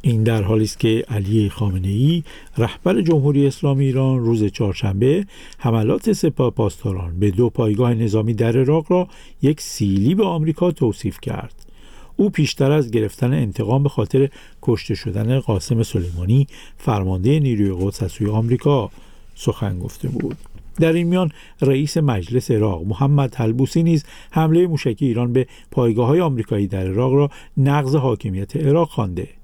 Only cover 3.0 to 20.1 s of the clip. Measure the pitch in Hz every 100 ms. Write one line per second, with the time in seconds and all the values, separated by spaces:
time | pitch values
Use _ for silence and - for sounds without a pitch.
3 | 170 160 139 139 139 - 147 135 139 131
4 | 131 131 117 117 104 - 107 90 104 95
5 | 127 170 196 - - - 120 113 110 -
6 | 226 202 160 - 127 - 104 - 113 92
7 | 87 85 101 95 120 - 113 104 123 117
8 | 113 107 110 107 117 120 131 160 156 180
9 | 180 - - - 135 156 - - 101 98
10 | 107 190 196 170 156 156 180 - 120 -
11 | 104 - - 101 110 - - - - -
12 | - - 202 180 143 - 135 151 123 110
13 | 104 - 123 147 113 - 104 131 143 -
14 | 107 135 139 - - - - 110 - 104
15 | - 95 110 131 - 101 - 117 110 101
16 | 87 85 87 127 143 - - - - 104
17 | 92 92 104 156 139 110 101 90 98 -
18 | 98 - 104 107 117 127 147 139 98 -
19 | - - - - - - 101 92 90 -
20 | 131